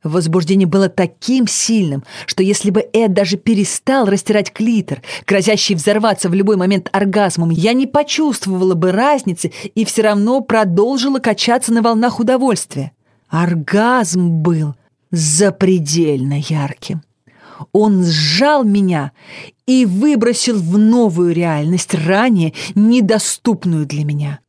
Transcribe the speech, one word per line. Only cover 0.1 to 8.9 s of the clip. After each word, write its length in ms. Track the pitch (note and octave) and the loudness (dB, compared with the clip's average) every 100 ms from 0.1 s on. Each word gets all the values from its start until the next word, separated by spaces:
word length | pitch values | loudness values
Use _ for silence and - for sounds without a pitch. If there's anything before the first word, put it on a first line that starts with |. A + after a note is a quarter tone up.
| E3+ D#3+ F3+ D#3+ G3 F3+ | -2 0 0 2 2 2
было 200 | F#3+ F#3+ | 2 0
таким 600 | F#3+ F3 _ - C4 A3+ | 0 -4 _ -2 0 0
сильным, 560 | - - A3+ E3+ C#3 - - - | -2 -2 0 0 -4 -10 -16 -8
что 160 | - | -2
если 260 | F#3+ G3+ G3+ | 0 0 0
бы 160 | G3 - | 0 0
Эд 200 | A3 A3+ | 0 2
даже 240 | F#3 F#3 G3+ | 0 0 -2
перестал 680 | - G#3 F3+ - - C4+ | 0 0 0 -2 0 0
растирать 480 | G#3 G3 - G#3 G3+ | 2 0 0 -2 -2
клитор, 480 | - A3 A3 F#3+ C3 - - | -4 0 0 -2 -8 -10 -12
грозящий 480 | - G3+ F#3 G#3+ - | -2 0 2 0 0
взорваться 560 | F3+ G#3 G#3 A3 F#3+ F3+ | 0 0 2 0 0 0
в 40 | |
любой 220 | F#3+ G3 G3+ | 0 2 2
момент 320 | F3+ G3 F#3 | 2 0 -2
оргазмом, 580 | G3 G3 G3 G3 E3 E3 | -2 0 2 0 0 0
я 240 | D#3+ G#3 | 0 0
не 140 | B3+ C4+ | 0 0
почувствовала 880 | D4 D4 - D#4 A3+ G3 F#3 F#3 | 0 0 -2 -2 -2 -4 0 0
бы 160 | E3+ F#3 | 2 0